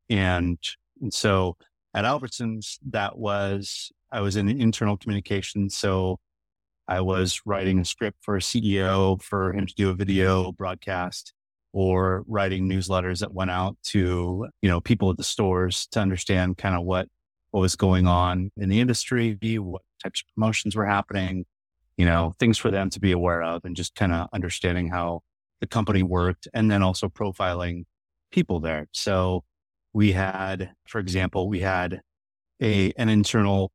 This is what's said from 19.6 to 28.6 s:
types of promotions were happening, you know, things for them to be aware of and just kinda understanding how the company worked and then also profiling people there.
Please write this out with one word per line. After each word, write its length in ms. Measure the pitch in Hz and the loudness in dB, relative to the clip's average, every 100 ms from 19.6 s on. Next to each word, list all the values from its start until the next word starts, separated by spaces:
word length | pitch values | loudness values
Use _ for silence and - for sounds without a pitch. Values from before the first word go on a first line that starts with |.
| 92 92 _ _ | -4 -10 _ _
types 200 | 95 - | -8 -8
of 120 | - | -8
promotions 400 | 104 110 107 104 | 0 0 0 -2
were 120 | 107 101 | -2 2
happening, 580 | 101 - 101 92 92 87 _ _ _ _ - | 0 0 -4 -2 -4 -8 _ _ _ _ 2
you 80 | 87 | 4
know, 280 | 85 82 - | 4 2 2
things 180 | 117 107 | 2 4
for 140 | 113 | 2
them 180 | 98 95 | 0 -2
to 100 | 95 | 0
be 140 | 98 | 2
aware 300 | 87 87 85 | 2 2 0
of 200 | 82 85 92 | -2 -4 -8
and 100 | 87 | -8
just 180 | 87 | -8
kinda 320 | - 95 85 90 | -2 0 0 -2
understanding 560 | 98 87 - 90 87 85 | -6 -6 -2 0 0 -2
how 320 | 90 85 85 _ _ _ - | -2 -4 -6 _ _ _ -12
the 60 | - | -4
company 360 | 117 104 95 | -2 2 2
worked 460 | 92 90 90 90 - | 2 2 0 -2 -6
and 160 | 113 110 | 0 2
then 120 | 101 | 4
also 280 | 92 90 95 | 2 0 -6
profiling 760 | - 104 95 92 87 87 87 87 _ _ _ _ | -4 -6 -2 -2 -2 -4 -6 -12 _ _ _ _
people 260 | 185 - | -2 0
there. 280 | 87 | -2